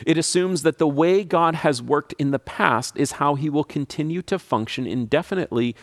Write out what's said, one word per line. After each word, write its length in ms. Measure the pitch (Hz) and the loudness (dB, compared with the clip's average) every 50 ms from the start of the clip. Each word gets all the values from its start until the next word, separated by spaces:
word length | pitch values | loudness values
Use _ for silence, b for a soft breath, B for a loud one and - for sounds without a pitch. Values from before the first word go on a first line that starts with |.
| B | B
It 120 | - 160 | 0 2
assumes 440 | 160 156 - - 180 180 185 185 151 | 2 2 0 0 0 0 0 0 0
that 160 | 139 160 - | 2 0 2
the 100 | - 165 | 2 2
way 380 | 151 139 143 160 175 190 202 202 | 2 4 4 4 4 4 2 2
God 300 | 165 185 165 165 165 165 | 2 0 2 2 2 2
has 260 | 156 - 156 139 120 | 2 0 0 0 0
worked 320 | 120 120 147 143 - - - | -2 -2 -2 -2 -2 -4 -6
in 180 | - 143 139 | -2 -2 0
the 80 | 139 131 | 0 -2
past 560 | - - - - 202 175 120 113 127 - - | -4 -6 -2 2 2 2 2 2 -2 -4 -2
is 180 | - 143 - - | -2 -2 -2 0
how 220 | - 143 143 143 | 0 0 0 0
he 140 | 135 156 151 | 0 -2 -2
will 160 | 143 151 147 | 0 -2 -2
continue 560 | - - 151 139 - - - 151 156 165 180 | -2 -4 -6 -6 -6 -6 -6 -4 -4 -4 -6
to 180 | 180 - 196 180 | -4 -4 -6 -4
function 480 | - - 131 107 110 - - 131 127 | -4 -2 -4 -2 -2 -4 -6 -6 -6
indefinitely 880 | 90 101 127 117 110 139 151 175 - 196 185 151 - - 117 120 120 110 B | -4 -4 -4 -2 0 0 0 0 0 -4 -4 -2 -2 0 0 0 0 -2 B